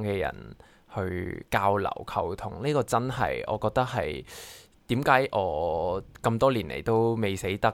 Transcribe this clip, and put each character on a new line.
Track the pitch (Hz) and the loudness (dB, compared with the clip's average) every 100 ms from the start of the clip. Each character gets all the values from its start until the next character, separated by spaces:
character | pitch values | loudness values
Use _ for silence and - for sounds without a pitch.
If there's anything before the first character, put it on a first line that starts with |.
嘅 | 104 98 | -2 0
人 | 73 - 55 - - - _ 104 | -2 -4 -12 -18 -20 -20 _ -4
去 | 92 - 92 - - | -2 -2 -4 -6 -2
交 | 107 98 101 | 0 2 2
流 | 92 - - | 0 -4 -4
溝 | - 85 98 | -2 -2 -4
通。 | 107 - 139 | -8 -6 -2
呢 | |
個 | 147 | 0
真 | 113 120 127 | 2 0 0
係， | 123 87 60 - | -2 -2 -2 -4
我 | 107 | -2
覺 | 107 | 0
得 | 131 123 | 0 0
係 | 117 76 67 - - - - - _ - | -2 -4 -6 -10 -16 -16 -18 -20 _ -4
點 | 120 | 0
解 | 143 131 135 | 4 4 4
我 | 104 95 76 82 80 87 95 - - | 0 0 0 0 0 -2 -2 -6 -2
咁 | 120 113 | 0 4
多 | 135 | 4
年 | 120 80 | 4 -2
嚟 | 65 | -4
都 | 117 113 117 113 | 2 4 4 2
未 | 101 95 | 0 -2
死 | 95 101 | -2 0
得， | 110 | 0